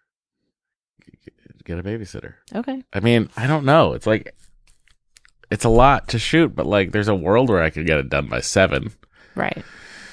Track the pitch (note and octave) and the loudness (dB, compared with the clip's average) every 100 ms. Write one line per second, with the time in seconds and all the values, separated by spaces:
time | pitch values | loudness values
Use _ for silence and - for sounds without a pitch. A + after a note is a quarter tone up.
0 | _ _ _ _ _ _ _ _ _ _ | _ _ _ _ _ _ _ _ _ _
1 | _ _ - - _ _ - E2+ F#2 A2+ | _ _ -20 -20 _ _ -12 -8 -8 -8
2 | G2 - - - _ G#3 B3 C4 - G3 | -10 -14 -16 -20 _ -10 -8 -10 -10 -2
3 | F#3 A#2+ G#2+ - B2+ D#3 C3+ D#3+ G2 B1+ | 2 2 0 -4 -2 0 2 4 4 0
4 | - A2 - - - _ _ _ _ _ | 0 -2 -2 -20 -20 _ _ _ _ _
5 | _ _ _ _ _ G#2 A#2 A2+ C3 B2+ | _ _ _ _ _ -2 2 6 6 4
6 | - A#2 - D#3+ D#3 - B1+ G2+ F2+ G#2+ | -2 -6 0 0 0 -2 0 0 0 -2
7 | G#2 G2 E2 A2 C3 F#2+ D#2+ D#2 D#2+ D#2 | 0 -2 2 2 2 2 0 -2 0 0
8 | C2+ C#2+ C#2 B1 - G2+ F#2+ C2+ G#2+ - | 0 -4 -4 -6 -2 2 2 0 -6 -12
9 | _ _ _ - - - - - - - | _ _ _ -6 -6 -6 -14 -20 -20 -20
10 | - | -20